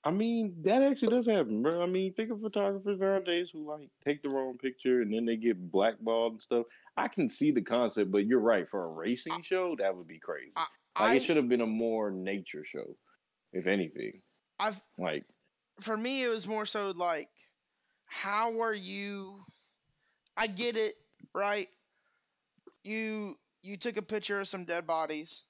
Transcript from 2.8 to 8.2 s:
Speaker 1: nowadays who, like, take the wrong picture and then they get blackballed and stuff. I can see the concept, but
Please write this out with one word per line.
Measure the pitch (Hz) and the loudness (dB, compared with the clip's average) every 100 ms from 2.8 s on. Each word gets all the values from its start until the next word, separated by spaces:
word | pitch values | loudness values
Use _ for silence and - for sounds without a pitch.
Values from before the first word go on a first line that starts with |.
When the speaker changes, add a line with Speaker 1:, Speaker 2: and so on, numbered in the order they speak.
| 202 190 | -2 0
Speaker 1:
nowadays | 196 196 180 175 175 | 2 2 2 0 -2
who, | 160 151 | -8 -10
like, | 151 139 _ | -10 -12 _
take | 139 147 | -2 -2
the | 139 | 0
wrong | 135 131 123 | 0 -2 -4
picture | 135 127 131 127 | -6 -2 2 4
and | 107 | 4
then | 110 | 2
they | 117 113 | 2 2
get | 117 98 90 | 2 0 2
blackballed | 95 107 113 113 113 113 | 4 4 2 0 2 2
and | 110 | -2
stuff. | - 120 117 - - - | 0 0 0 -10 -10 -4
I | 143 | -2
can | - 131 | 0 0
see | - 151 | 2 2
the | 127 | 2
concept, | 90 117 117 107 95 | 2 2 2 2 2
but | 101 | 4